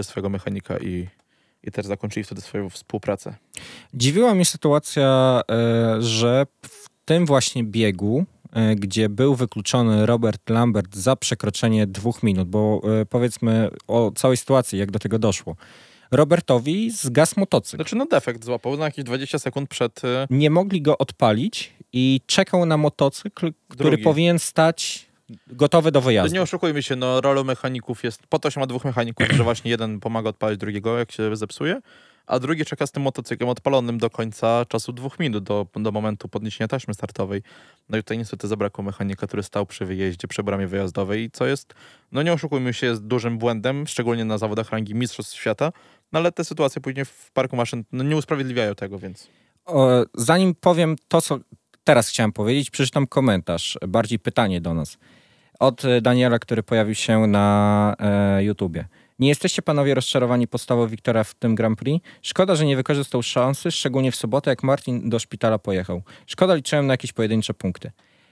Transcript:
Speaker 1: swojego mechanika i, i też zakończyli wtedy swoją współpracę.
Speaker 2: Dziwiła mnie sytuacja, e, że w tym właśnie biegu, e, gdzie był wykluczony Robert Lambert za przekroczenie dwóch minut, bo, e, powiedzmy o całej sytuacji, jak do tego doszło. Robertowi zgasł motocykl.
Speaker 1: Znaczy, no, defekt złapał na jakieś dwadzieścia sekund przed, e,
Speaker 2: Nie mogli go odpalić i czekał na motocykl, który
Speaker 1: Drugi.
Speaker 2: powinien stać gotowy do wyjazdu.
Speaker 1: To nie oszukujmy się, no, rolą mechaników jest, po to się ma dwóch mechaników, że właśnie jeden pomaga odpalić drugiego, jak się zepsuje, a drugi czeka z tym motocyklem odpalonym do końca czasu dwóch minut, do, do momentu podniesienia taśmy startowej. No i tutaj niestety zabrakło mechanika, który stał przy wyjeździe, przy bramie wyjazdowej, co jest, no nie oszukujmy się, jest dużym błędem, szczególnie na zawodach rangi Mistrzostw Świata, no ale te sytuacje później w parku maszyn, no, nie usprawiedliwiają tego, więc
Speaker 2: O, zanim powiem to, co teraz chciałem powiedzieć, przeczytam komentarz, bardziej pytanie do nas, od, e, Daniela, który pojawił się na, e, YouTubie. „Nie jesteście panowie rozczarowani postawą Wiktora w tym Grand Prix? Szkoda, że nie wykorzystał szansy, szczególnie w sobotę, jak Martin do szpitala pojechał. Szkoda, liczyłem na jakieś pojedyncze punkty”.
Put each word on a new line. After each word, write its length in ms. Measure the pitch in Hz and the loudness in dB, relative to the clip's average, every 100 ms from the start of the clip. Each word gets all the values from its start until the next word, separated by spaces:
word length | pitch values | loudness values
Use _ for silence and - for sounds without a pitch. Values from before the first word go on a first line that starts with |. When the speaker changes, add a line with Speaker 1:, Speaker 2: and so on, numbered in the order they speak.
Speaker 1:
swojego 280 | 101 - 98 | -6 -6 -4
mechanika 480 | 98 - 101 - 90 | -4 -6 -8 -6 -8
i, 300 | 95 90 90 - _ _ _ _ | -6 -6 -8 -14 _ _ _ _
i 80 | - | -10
też 140 | 101 98 | -8 -6
zakończyli 380 | 101 107 113 | -6 -6 -8
wtedy 180 | 101 95 | -8 -12
swoją 280 | - 107 95 | -10 -8 -8
współpracę. 680 | - - 107 - 98 - 107 _ - - - - | -12 -10 -6 -4 -6 -8 -18 _ -20 -18 -20 -16
Speaker 2:
Dziwiła 420 | 131 127 170 240 190 | 0 2 4 4 4
mnie 100 | 170 | 2
sytuacja, 960 | - 151 147 - 151 135 131 131 123 - | 0 2 2 0 0 4 4 4 2 2
e, 500 | 117 117 117 113 110 | 0 2 2 2 2
że 440 | 117 110 120 127 139 _ | 0 0 2 2 0 _
w 260 | - - - _ - | -20 -20 -20 _ 0
tym 200 | 165 170 | 2 4
właśnie 380 | 135 - 131 | 2 2 -4
biegu, 640 | 113 107 110 90 104 131 190 _ - | -4 0 0 0 -2 0 -2 _ -6
e, 220 | 113 110 107 | 0 2 2
gdzie 340 | 98 110 107 | -2 0 0
był 260 | 104 135 127 | 2 2 2
wykluczony 680 | 123 107 98 127 117 107 107 | 0 -4 0 2 4 4 4
Robert 440 | 117 113 104 - | 2 2 -2 -2
Lambert 460 | 113 120 104 92 98 | 2 2 0 -2 -2
za 200 | 107 131 | 0 0
przekroczenie 720 | - 117 104 - 117 110 104 | -2 -2 -4 -2 0 2 0
dwóch 360 | 95 110 - | -2 -4 0
minut, 260 | 110 95 90 | 0 0 0
bo, 320 | 107 107 104 104 110 | 0 2 0 0 0
e, 40 | 104 | 0
powiedzmy 640 | 123 123 - 117 113 107 - - | 0 -2 0 0 2 0 -4 -2
o 240 | 117 110 - | 0 0 2
całej 220 | 131 127 | 2 2
sytuacji, 420 | - 135 - 98 | 2 2 2 -2
jak 120 | 101 | -2
do 80 | 98 | -2
tego 200 | - 110 | -2 0
doszło. 360 | 107 92 - 82 - - - - _ | 0 0 -6 -14 -18 -20 -20 -20 _
Robertowi 800 | 131 147 170 - 123 135 190 226 | 2 4 2 2 0 2 -2 -2
zgasł 480 | 220 135 120 160 - | -4 0 2 2 2
motocykl. 380 | 190 - - - | 0 0 0 -8
Speaker 1:
Znaczy, 120 | 160 220 | -4 -2
no, 100 | 294 | 0
defekt 400 | 147 - 117 117 | 0 0 -6 -6
złapał 320 | 120 120 143 | -4 -4 -4
na 80 | 156 | -4
jakieś 200 | 143 127 | -6 -6
dwadzieścia 340 | 131 135 147 | -6 -4 -4
sekund 300 | 131 139 139 | -4 -6 -8
przed, 360 | - 120 - 127 | -2 -4 -2 -4
e, 220 | 127 131 | -2 0
Speaker 2:
Nie 200 | 131 151 | 2 4
mogli 320 | 165 196 190 | 4 2 0
go 160 | 143 - | 2 2
odpalić 760 | 135 - 117 107 190 - - _ - | 0 2 2 4 0 -6 -12 _ -8
i 280 | 127 131 135 - | 0 2 2 2
czekał 400 | - 190 185 170 | 0 2 2 2
na 120 | 151 | 2
motocykl, 760 | 151 - 139 - 208 - 165 - _ | 2 2 0 0 -12 -6 -6 -6 _
który 200 | 127 143 | 0 2
Speaker 1:
Drugi. 140 | - | 4
Speaker 2:
powinien 360 | 156 147 170 170 | 4 4 4 2
stać 640 | - - 160 165 - - - _ - 113 - | 0 2 2 2 -6 -10 -16 _ -20 -20 -20
gotowy 440 | 123 143 170 160 | 0 4 6 4
do 100 | 143 | 4
wyjazdu. 280 | 127 107 90 | 4 4 2
Speaker 1:
To 40 | 185 | 0
nie 60 | |
oszukujmy 420 | 180 180 170 147 | -2 0 -2 -2
się, 120 | - 127 | -4 -2
no, 260 | 127 131 | 0 2
rolą 220 | 139 135 | 2 2
mechaników 600 | 135 127 131 127 - 117 | 0 -4 -4 -6 -8 -6
jest, 240 | 123 - _ | -6 -8 _
po 120 | 156 | -2
to 100 | 147 | -2
się 80 | 139 | -4
ma 60 | 131 | -4
dwóch 180 | 123 143 | -4 -4
mechaników, 420 | 123 117 113 - | -2 -4 -2 2
że 120 | 135 | 2
właśnie 280 | 117 113 117 | 2 0 -2
jeden 280 | 117 110 107 | -2 -2 -6
pomaga 300 | 113 113 107 | -6 -4 -4
odpalić 300 | 104 107 104 | -4 -4 -4
drugiego, 380 | 95 101 110 117 | -6 -4 -4 -2
jak 140 | 117 | -4
się 240 | - 110 107 | -4 -4 -4
zepsuje, 460 | 104 - 147 247 - - _ _ - | -8 -6 -4 -4 -8 -20 _ _ -4
a 120 | 127 | -2
drugi 260 | 127 160 151 | -2 -4 -4
czeka 220 | 147 143 | -4 -6
z 40 | |
tym 120 | - | -2
motocyklem 460 | 135 127 117 117 123 | -4 -4 -8 -4 -4
odpalonym 480 | 123 139 135 120 117 | -2 0 0 0 -2
do 120 | 117 | -2
końca 560 | - 113 - 117 117 123 | -4 -8 -2 0 0 0
czasu 280 | 113 - | -6 -6
dwóch 260 | 123 135 - | -10 -12 -6
minut, 240 | 156 104 | -4 -4
do, 240 | 95 104 95 - | -4 -4 -4 -6
do 160 | 107 | -4
momentu 360 | 104 107 104 - | -2 -4 -6 -8
podniesienia 400 | 104 107 - 110 | -8 -8 -6 -4
taśmy 260 | 131 - | -4 -6
startowej. 480 | 104 - - 98 101 - - - _ _ | -10 -10 -6 -4 -6 -8 -20 -20 _ _
No 80 | 110 | -6
i 60 | |
tutaj 140 | - 113 | -4 -6
niestety 300 | 113 98 101 | -6 -8 -6
zabrakło 360 | 107 101 - | -2 -4 -4
mechanika, 440 | 98 95 101 98 101 | -8 -6 -6 -6 -6
który 160 | 101 | -6
stał 220 | 98 101 101 | -4 -4 -6
przy 200 | - 92 | -6 -6
wyjeździe, 420 | 95 95 87 90 | -4 -4 -4 -8
przy 160 | - | -6
bramie 240 | 101 98 95 | -4 -2 -2
wyjazdowej, 600 | 98 95 101 95 107 113 | -4 -4 -4 -4 -4 -6
co 120 | - 127 | -4 -2
jest, 280 | 139 - - - _ _ | -2 -8 -20 -20 _ _
no 100 | 127 | -4
nie 100 | 160 | 0
oszukujmy 400 | 170 151 143 127 | -2 -2 -2 -2
się, 140 | 117 123 | -2 -2
jest 180 | 117 107 | -4 -2
dużym 300 | 123 117 117 | -2 -2 -2
błędem, 500 | 120 113 120 139 147 | -2 0 -2 -4 -4
szczególnie 380 | - 120 117 110 | -4 -2 -2 -2
na 120 | 107 | -2
zawodach 320 | 107 107 110 | -2 -4 -4
rangi 260 | 110 107 110 | -6 -4 -4
Mistrzostw 400 | 123 - 113 - | -4 -6 -12 -6
Świata, 360 | 117 107 151 - _ _ _ | -4 -2 -2 -4 _ _ _
no 80 | 156 | 0
ale 120 | 170 | 0
te 140 | 170 165 | -2 -6
sytuacje 360 | 160 139 147 | -2 -2 -2
później 240 | - 135 135 | -8 -6 -8
w 260 | - - | -12 -6
parku 240 | - 127 123 | -2 -2 -2
maszyn, 280 | 117 120 107 | -2 -4 -6
no, 120 | 127 | -4
nie 120 | 139 156 | 0 0
usprawiedliwiają 600 | - 147 131 123 107 101 | 0 -4 -2 -2 -2 -2
tego, 240 | 98 98 | -8 -8
więc 280 | 92 92 - _ _ _ - | -12 -14 -20 _ _ _ -2
Speaker 2:
O, 220 | 156 131 123 - - | 4 6 6 2 -2
zanim 400 | 117 175 190 165 | 2 4 4 2
powiem 400 | 180 170 160 156 - | 2 4 2 -2 0
to, 140 | 165 | 0
co 180 | - 135 - - _ _ | 2 -6 -8 -20 _ _
teraz 260 | - 127 107 | 4 4 4
chciałem 220 | - 110 | 0 0
powiedzieć, 380 | 101 107 139 135 | 0 0 0 -2
przeczytam 380 | - 131 147 135 | -2 0 0 0
komentarz, 720 | - 131 95 - 85 - - 92 | 2 2 2 0 -4 -4 -8 -2
bardziej 320 | 107 104 113 | 0 0 -2
pytanie 420 | - - 107 90 | -2 0 0 0
do 120 | 82 | -2
nas, 240 | 82 76 - _ _ _ _ _ _ | -2 -4 -10 _ _ _ _ _ _
od, 260 | 131 117 131 | 2 2 2
e, 160 | 123 | 2
Daniela, 380 | 117 123 123 117 | 4 4 4 2
który 240 | - 110 | 0 -4
pojawił 320 | - 113 107 107 | 0 0 0 -2
się 240 | - 110 110 | 2 2 4
na, 680 | 101 104 104 104 104 104 101 | 4 4 4 4 4 2 0
e, 440 | 104 101 101 98 | 0 2 2 2
YouTubie. 420 | 101 101 95 82 - _ _ - | 0 -2 -4 -4 -8 _ _ 0
„Nie 100 | 135 | 2
jesteście 320 | 143 185 - | 2 0 -2
panowie 340 | - 147 139 131 | 0 2 2 0
rozczarowani 520 | - 135 123 123 117 | 0 0 2 2 0
postawą 400 | 120 - 120 117 | -4 -2 0 0
Wiktora 360 | 110 - 113 | -2 0 0
w 100 | 107 | 0
tym 220 | - 117 110 | -2 0 2
Grand 240 | 110 110 | 2 0
Prix? 260 | 131 165 - - | -2 -2 -4 -14
Szkoda, 340 | - - 190 160 | -4 2 2 4
że 100 | 151 | 2
nie 100 | 135 | 2
wykorzystał 480 | 127 143 139 127 | 0 -2 0 -2
szansy, 480 | - 127 127 139 175 | -2 0 0 0 -4
szczególnie 400 | - 139 131 131 | -4 -2 0 0
w 40 | - | -2
sobotę, 340 | 113 131 147 | -2 0 0
jak 120 | 127 | 0
Martin 460 | 135 139 - 123 107 | 0 0 0 -4 -2
do 100 | 113 | -2
szpitala 400 | - 107 117 110 | -4 -2 0 0
pojechał. 420 | - 95 90 90 - - - | 0 -4 -2 -8 -10 -20 -16
Szkoda, 280 | - 185 165 | 0 2 2
liczyłem 320 | 131 151 139 | 0 0 2
na 60 | |
jakieś 180 | 127 127 | 0 -2
pojedyncze 400 | - 110 110 - | -4 0 0 -2
punkty”. 380 | 101 92 - - - _ _ _ | -4 -6 -6 -12 -18 _ _ _